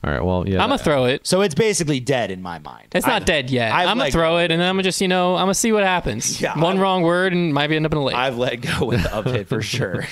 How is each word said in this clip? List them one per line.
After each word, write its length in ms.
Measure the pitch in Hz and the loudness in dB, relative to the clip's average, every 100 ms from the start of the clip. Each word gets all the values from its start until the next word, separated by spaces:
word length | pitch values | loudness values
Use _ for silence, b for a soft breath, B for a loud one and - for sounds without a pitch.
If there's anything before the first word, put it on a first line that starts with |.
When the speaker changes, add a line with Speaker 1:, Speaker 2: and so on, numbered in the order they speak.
Speaker 1:
All 80 | 71 | -2
right, 100 | 69 | -2
well, 240 | 87 90 92 | 0 0 0
yeah. 160 | 92 | 0
Speaker 2:
I'ma 140 | 214 277 | 0 0
throw 300 | - 143 127 | 2 2 2
it. 200 | 139 - | 0 0
Speaker 3:
So 140 | 180 | 0
it's 140 | 202 | 0
basically 440 | 240 220 202 156 139 | 2 0 0 0 -2
dead 320 | 120 131 104 | 0 -2 -2
in 120 | 92 | -6
my 160 | 92 85 | -10 -12
mind. 300 | 73 60 - | -14 -18 -6
Speaker 2:
It's 140 | 180 220 | -2 0
not 160 | 226 | 0
Speaker 3:
I, 20 | |
Speaker 2:
dead 260 | 175 160 127 | 2 0 0
yet. 220 | 127 113 | 0 2
Speaker 3:
I've 160 | 143 180 | 2 2
Speaker 2:
I'ma 140 | 220 | 0
Speaker 3:
let 80 | 143 | 0
Speaker 2:
throw 200 | 131 165 | 2 2
Speaker 3:
go. 60 | 170 | 2
Speaker 2:
it, 120 | 170 | 2
and 80 | 165 | 2
then 80 | 180 | 2
I'ma 140 | 190 | 0
just, 180 | 190 170 | 0 0
you 80 | 190 | 0
know, 260 | 185 180 | 2 2
I'ma 180 | 180 185 | 2 0
see 200 | 190 240 | 0 2
what 100 | 214 | 2
happens. 580 | 196 175 - 113 - - | 2 0 -2 -4 -4 -2
Speaker 3:
Yeah, 160 | 147 117 | -4 0
Speaker 2:
One 160 | 165 190 | 2 2
Speaker 3:
I've, 60 | |
Speaker 2:
wrong 200 | 190 185 | 2 2
word 300 | 165 175 190 | 2 2 2
and 220 | 175 170 | 0 0
might 140 | 143 147 | 0 0
be 80 | 156 | 0
end 100 | 156 | 0
up 60 | |
in 60 | 151 | 0
a 60 | |
lake. 100 | 135 | 0
Speaker 3:
I've 220 | 120 131 120 | 0 -2 0
let 200 | 127 123 | -2 -2
go 240 | 147 - | -6 -2
with 180 | 131 117 | 0 0
the 60 | 85 | 0
update 380 | 107 117 127 101 | -2 -2 -4 -4
for 160 | 117 | -4
sure. 440 | 107 117 113 85 - | -4 -4 -4 -4 -8